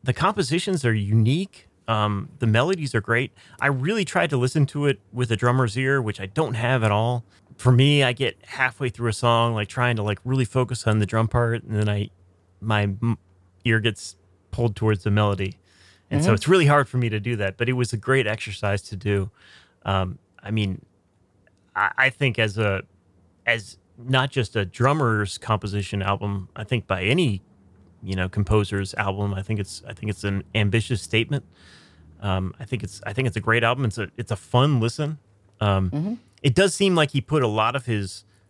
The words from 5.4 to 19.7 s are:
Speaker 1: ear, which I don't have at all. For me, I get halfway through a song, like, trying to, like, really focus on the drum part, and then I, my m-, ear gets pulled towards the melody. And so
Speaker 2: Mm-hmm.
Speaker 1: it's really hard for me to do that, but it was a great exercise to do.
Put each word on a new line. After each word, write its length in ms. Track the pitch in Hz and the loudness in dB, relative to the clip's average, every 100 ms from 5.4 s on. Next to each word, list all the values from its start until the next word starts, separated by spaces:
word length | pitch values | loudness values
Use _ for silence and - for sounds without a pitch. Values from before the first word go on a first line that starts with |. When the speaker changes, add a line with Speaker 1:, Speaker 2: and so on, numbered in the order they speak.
| 120 127 123 110 | 2 2 0 0
Speaker 1:
ear, 240 | 131 139 | -2 0
which 180 | 110 - | -2 -6
I 60 | |
don't 300 | 95 123 156 | -6 -2 -2
have 280 | 113 120 131 | -2 0 0
at 80 | 110 | 0
all. 340 | 101 117 120 - _ _ - | 0 0 -2 -6 _ _ -2
For 120 | 127 | 4
me, 320 | 123 139 143 | 6 6 4
I 100 | 131 | 2
get 240 | 117 127 - - | 0 -4 -6 -16
halfway 420 | - 127 - 127 | -2 -2 -2 -6
through 200 | 110 117 | -2 -4
a 20 | |
song, 400 | 104 123 117 117 | 0 2 4 2
like, 140 | 110 107 | 0 -4
trying 280 | - 123 113 | -2 0 0
to, 60 | |
like, 160 | 104 101 | -2 -4
really 220 | 123 135 123 | -2 0 0
focus 400 | - 123 123 - | 0 -2 -2 0
on 120 | 107 | 2
the 60 | 104 | 2
drum 220 | 113 110 | 0 2
part, 340 | 120 117 117 | 2 0 -2
and 140 | - 104 | -4 -2
then 120 | 107 | 0
I, 180 | 104 104 _ _ _ _ _ | 0 -4 _ _ _ _ _
my 220 | 107 107 | -2 0
m-, 340 | 104 98 117 110 _ _ _ _ 120 | 0 0 -2 -2 _ _ _ _ 0
ear 140 | 113 | 2
gets 360 | 107 107 - - _ _ _ | 2 -4 -12 -18 _ _ _
pulled 260 | - 120 98 | -2 -2 0
towards 280 | 110 101 | 0 0
the 60 | 107 | 2
melody. 480 | 104 104 98 95 - _ _ - _ _ | 2 2 0 -6 -8 _ _ -20 _ _
And 120 | 147 | 0
so 60 | 160 | 2
Speaker 2:
Mm-hmm. 60 | 110 | 2
Speaker 1:
it's 120 | - | 4
really 180 | 185 147 | 4 6
hard 220 | 147 131 | 4 2
for 80 | 127 | 0
me 140 | 120 | -2
to 100 | 107 | -2
do 160 | 104 117 | -4 -2
that, 220 | 98 92 | -4 -2
but 100 | 120 | -2
it 60 | |
was 180 | 127 120 | 0 -2
a 60 | 107 | -2
great 280 | 110 135 107 | 0 2 2
exercise 540 | 107 - 101 104 98 | -4 -8 -4 -2 -2
to 140 | - 95 | -4 -6
do. 340 | 104 101 95 _ - - _ | 0 0 -2 _ -20 -20 _